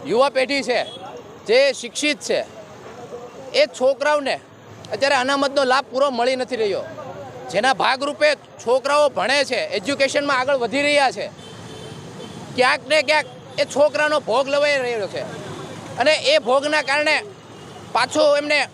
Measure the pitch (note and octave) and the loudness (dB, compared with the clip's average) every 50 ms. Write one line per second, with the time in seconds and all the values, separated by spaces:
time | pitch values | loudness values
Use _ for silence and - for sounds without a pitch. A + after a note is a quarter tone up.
0 | - C3+ F#3+ A#3 C4+ C#4+ - C4 C4 G#3+ C#4+ C#4 A#3+ A3 A#3+ G3 C3 - - - | -2 0 2 2 2 2 2 0 0 0 0 -2 0 0 0 -2 -2 -4 -10 -14
1 | - - - - - - - - - - G#3+ B3+ C#4 C#4 A#3+ - - A#3 - - | -16 -14 -16 -16 -16 -18 -20 -14 -2 2 4 4 4 4 2 -2 -10 -10 -8 -2
2 | - D4+ D4 - - - G#3 C#3+ A2+ - - - - - - - - - - - | -2 -2 -2 -2 -2 -2 -2 -2 -2 -6 -12 -18 -18 -18 -18 -18 -18 -18 -18 -16
3 | - - - - - - - - - - - B3 D4 D4+ - - B3+ C4 C#4 A#3 | -16 -16 -14 -16 -16 -16 -16 -16 -16 -2 2 2 2 2 0 0 2 2 2 2
4 | C#4 D4 D4+ D4 C#4 C4 F3 C3+ - - - - - - - - - - - G3+ | 2 2 2 2 0 -2 -4 -4 -6 -18 -20 -20 -20 -20 -20 -18 -10 -10 -4 0
5 | C4+ C#4 C#4+ C4 B3 C4+ C#4 C#4 C#4+ C#4 C#4 C#4+ C#4 B3+ B3+ C#4 C4+ - A#3+ C4 | 2 2 4 2 2 2 2 2 0 0 2 2 2 4 2 2 2 -2 0 0
6 | C#4 C#4+ B3+ A3+ A#3+ B3+ C4 B3+ B3+ - B3+ A3 A3 G3+ F#3 C3+ G#2 - - - | 2 2 2 2 2 2 2 0 -2 -4 -2 -2 0 0 0 -2 -4 -8 -12 -12
7 | - - - - - - - - - - - F#3+ A3+ C4 B3+ F3 - A3 C4 C4 | -12 -12 -12 -12 -14 -14 -14 -14 -12 -2 -2 2 2 2 2 4 2 2 2 0
8 | C#4 C#4+ C#4+ - D4 D4+ C#4+ - - - - - - A3+ B3+ C4 B3+ C4+ C#4+ D4+ | -2 -6 -2 2 2 2 2 0 -6 -20 -20 -8 0 0 0 2 2 2 2 4
9 | D4 C#4+ G3 F#3 F3+ A3+ C4+ C#4+ C4+ - B3 G#3 D#3 - - G#3+ F#3 A#3 C#4+ - | 4 2 2 0 0 2 2 2 2 0 0 -2 -2 -2 -4 -4 -2 -2 0 2
10 | C#4 C4+ - D4 C#4+ C#4+ C#4 B3+ B3+ C4 C#4+ C4 A#3+ G#3 G#3 C#4 C#4+ D4 D4 C#4+ | 0 2 2 0 0 2 0 0 2 2 2 0 0 0 0 0 2 4 4 4
11 | C#4 B3+ F#3 G3+ D#3+ A#2+ - - - - - - - - - - - - - - | 4 2 0 -2 -8 -8 -10 -14 -18 -18 -16 -16 -16 -16 -16 -14 -14 -14 -14 -14
12 | - - - - - - - - - - - - B3 B3+ D4 C#4+ - C4 D4+ D#4 | -16 -16 -14 -14 -14 -14 -14 -14 -14 -8 0 2 4 4 4 0 0 2 2 2
13 | D4 B3+ D4+ D4+ C#4 - - - - - - - G3 - - B3+ D4 D4+ C#4+ D4 | 4 4 2 2 0 -2 -12 -18 -18 -12 -4 -4 -4 -2 2 2 2 2 4 0
14 | D4+ D4+ D4+ D4 - - G#3+ B3+ C#4 C4+ C#4 C#4+ D4 D4 C#4+ C4+ B3+ A#3+ A#3+ A3 | 0 2 0 0 0 0 0 0 2 2 0 2 2 2 2 0 0 -2 -2 -2
15 | G3 E3+ - D3 B2 - - - - - - - - - - - - - - - | -4 -4 -6 -8 -8 -8 -10 -12 -12 -12 -12 -12 -12 -12 -14 -14 -14 -12 -4 0
16 | B3 D4 D#4 C#4+ - B3+ D4+ D#4 A#3 A3 B3+ C#4 C4+ D4+ D4+ D4+ C#4 B3+ C#4 D4 | 2 4 4 4 4 4 2 4 4 4 2 2 2 2 0 0 2 2 0 2
17 | D4 D#4 D4+ C4 G#3 G3+ - - - - - - - - - - - - - A3+ | 2 2 2 0 -2 -6 -16 -18 -20 -20 -20 -18 -18 -18 -18 -18 -16 -4 0 0
18 | B3 C4 - D4+ D#4 D4 D4 C#4+ D4 D4 D4+ C#4+ B3+ - | 0 2 2 4 4 4 4 2 2 2 2 0 0 -2